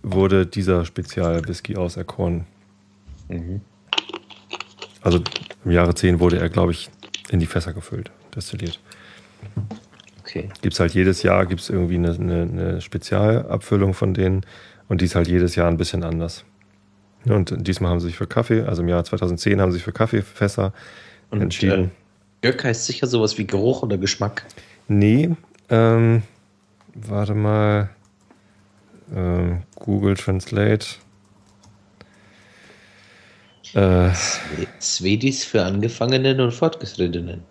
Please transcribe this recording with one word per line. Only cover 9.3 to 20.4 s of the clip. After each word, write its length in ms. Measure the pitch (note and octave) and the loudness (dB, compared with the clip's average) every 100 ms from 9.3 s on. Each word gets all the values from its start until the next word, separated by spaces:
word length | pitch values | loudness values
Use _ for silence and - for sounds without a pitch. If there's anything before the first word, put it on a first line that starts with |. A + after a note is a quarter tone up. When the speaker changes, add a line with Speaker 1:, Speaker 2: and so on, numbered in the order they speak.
| _ - - - - - - - - | _ -12 -10 -10 -12 -20 -20 -20 -20
Speaker 2:
Okay. 280 | - - F#2+ - | -12 -10 -10 -6
Speaker 1:
Gibt's 200 | F#2 - | -6 0
halt 120 | F2 | 0
jedes 280 | F#2 F#2 F2+ | 2 2 2
Jahr, 240 | F#2 F#2+ F#2 | 2 2 2
gibt's 240 | F2+ - | -2 -4
irgendwie 240 | F#2+ F2 F2 | -2 0 0
eine, 160 | E2+ | 0
eine, 280 | E2+ F2 E2+ | 0 -2 -2
eine 380 | E2+ F2+ F2+ F2+ | -2 -4 -4 -6
Spezialabfüllung 1120 | - - - G2+ G#2 A2+ - G#2+ - G2+ G2 | -6 -10 -2 2 4 2 0 -6 0 2 2
von 180 | F#2 G2+ | 2 0
denen 320 | F#2 F#2 F#2+ - - - - _ | 2 2 0 -4 -16 -20 -20 _
und 120 | F2+ | 0
die 40 | |
ist 100 | F2+ | 2
halt 140 | F#2 E2+ | 2 2
jedes 260 | F2 F2 | 2 2
Jahr 140 | E2+ E2+ | 2 2
ein 80 | E2 | 2
bisschen 260 | E2+ F#2 | -2 -2
anders. 420 | E2+ E2 E2 - _ _ _ _ _ _ _ _ B2 | -4 -4 -6 -8 _ _ _ _ _ _ _ _ 2
Und 280 | G#2 F2 F2+ - | 2 2 -2 -2
diesmal 240 | F2+ F2+ | -2 0
haben 100 | F2 | 0
sie 60 | F2 | -2
sich 80 | E2 | -6
für 100 | - | -2
Kaffee, 360 | A#2 A#2 A2+ | -2 2 0
also 200 | A2 F2+ | 2 -2
im 60 | E2+ | 0
Jahr 160 | F2 | 0
zweitausendzehn 560 | F2 F2+ F2+ F2 G#2 G2 | 0 -2 -2 0 2 4
haben 100 | F#2 | 2
sie 60 | F2 | 0
sich 60 | |
für 80 | F#2+ | -6
Kaffeefässer 800 | - A2+ G#2+ G2+ - | -2 0 0 -4 -2